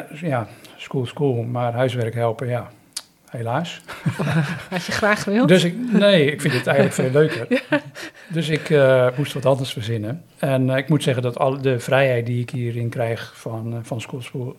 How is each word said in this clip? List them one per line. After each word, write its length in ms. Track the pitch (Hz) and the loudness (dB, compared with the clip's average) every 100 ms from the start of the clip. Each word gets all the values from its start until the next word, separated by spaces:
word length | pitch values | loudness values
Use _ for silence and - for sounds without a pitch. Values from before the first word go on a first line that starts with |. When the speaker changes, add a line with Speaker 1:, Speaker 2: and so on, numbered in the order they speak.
| - | -6
Speaker 1:
ja, 340 | 151 170 127 107 - - - | -8 -4 -4 -4 -12 -20 -18
school, 300 | - 135 120 | -8 -6 -6
school, 360 | - 143 117 | -2 0 0
maar 300 | 117 123 123 | -4 -2 -2
huiswerk 420 | 117 131 120 113 | 0 0 0 -4
helpen, 320 | 117 117 110 123 | 0 -2 -2 -4
ja, 220 | 120 - - _ - - _ _ | -4 -6 -18 _ -16 -16 _ _
helaas. 500 | 120 113 135 175 - - - - - | -8 -4 -2 -4 -10 -16 -6 -4 -2
Speaker 2:
<laughs> 460 | 147 160 147 160 - | 0 0 -2 -6 -6
Had 140 | 185 | -6
je 80 | - | -4
graag 300 | - 208 208 | -2 0 0
gewild? 260 | - 214 262 | 0 2 6
Speaker 1:
Dus 160 | - | 6
ik, 280 | 175 220 247 | 4 -2 0
nee, 400 | 202 202 185 139 | 4 6 6 4
ik 80 | 147 | 2
vind 140 | 156 | 0
het 120 | 127 175 | 0 2
eigenlijk 300 | 139 139 - | 4 4 2
veel 140 | 131 | 2
leuker. 360 | 139 156 113 117 | 4 4 2 -2
Speaker 2:
<laughs> 120 | 254 - | -4 0
Ja. 100 | 302 143 - - - - | -2 -2 -16 -16 -16 -8
Speaker 1:
Dus 200 | 170 156 | -4 -2
ik, 220 | 151 - | -2 2
eh, 380 | 151 131 131 127 127 | 4 6 6 4 0
moest 160 | 139 | -4
wat 140 | 143 127 | 0 0
anders 260 | 131 131 | 0 -2
verzinnen. 520 | 135 110 117 107 165 - - | -6 -6 -4 -4 -8 -12 -6
En, 320 | 147 131 131 | 0 2 2
eh, 60 | 131 | 0
ik 120 | 135 | 2
moet 140 | 147 | 2
zeggen 200 | 151 123 | 2 0
dat 160 | 123 - | -2 0
al 220 | 135 139 | 0 0
de 200 | 135 123 | 0 0
vrijheid 460 | - 131 135 120 117 | 2 4 4 2 0
die 140 | 120 | -2
ik 100 | 120 | -4
hierin 380 | 131 120 117 120 | -4 -4 -4 -4
krijg 440 | 127 113 113 - - | -2 -2 -4 -8 -12
van, 360 | 123 113 117 | -10 -8 -6
eh, 40 | 117 | -8
van 180 | 113 127 | -6 -8
school, 220 | - 131 | -8 -12
school, 340 | - 139 123 | -10 -8 -8